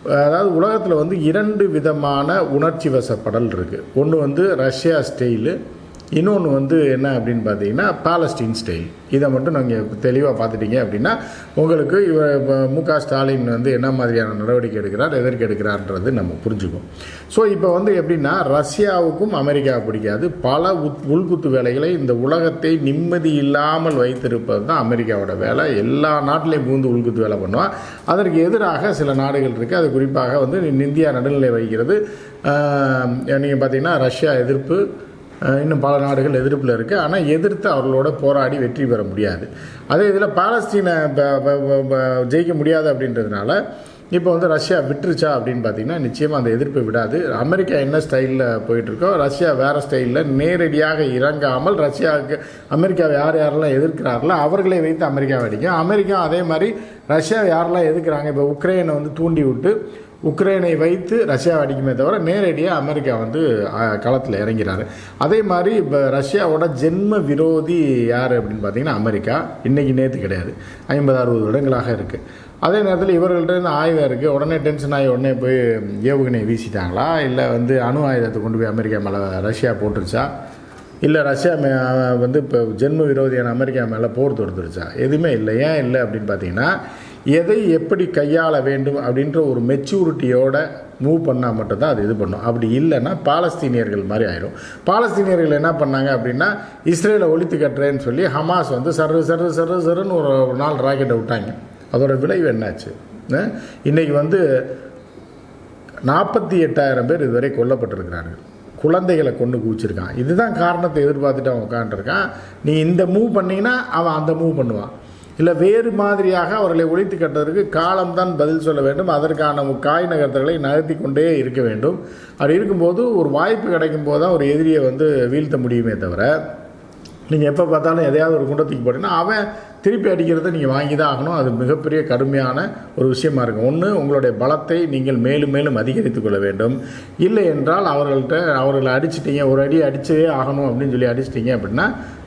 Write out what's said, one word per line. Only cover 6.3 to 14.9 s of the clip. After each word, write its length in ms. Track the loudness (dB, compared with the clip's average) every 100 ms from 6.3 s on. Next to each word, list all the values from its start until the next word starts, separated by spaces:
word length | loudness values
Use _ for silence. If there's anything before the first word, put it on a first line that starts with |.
| 2 2
வந்து 380 | 0 2 4 4
என்ன 280 | 2 0 0
அப்படின்னு 220 | 0 0
பார்த்தீங்கன்னா 500 | 0 0 0 0 0 0
பாலஸ்தீன் 500 | 0 2 0 -2 -4 -4 -4
ஸ்டைல். 200 | -6 -8 -14 -2
இதை 200 | 0 2
மட்டும் 240 | 2 0
நீங்க 540 | 0 0 -2 -4 -2 0
தெளிவா 240 | 2 2
பார்த்துட்டீங்க 500 | 0 -2 -2 -2 0
அப்படின்னா, 320 | -2 -2 -2 -2 -6 -16 -6
உங்களுக்கு 520 | 0 2 2 2 2 2
இவ-, 340 | 2 2 2 2
வ-, 200 | 2 2
மு 120 | 0
க 180 | 0 -2
ஸ்டாலின் 440 | 0 0 0 0
வந்து 280 | 0 0 0
என்ன 180 | 2 0
மாதிரியான 420 | 0 2 0 0
நடவடிக்கை 500 | -2 0 0 0 -4
எடுக்கிறார், 300 | -4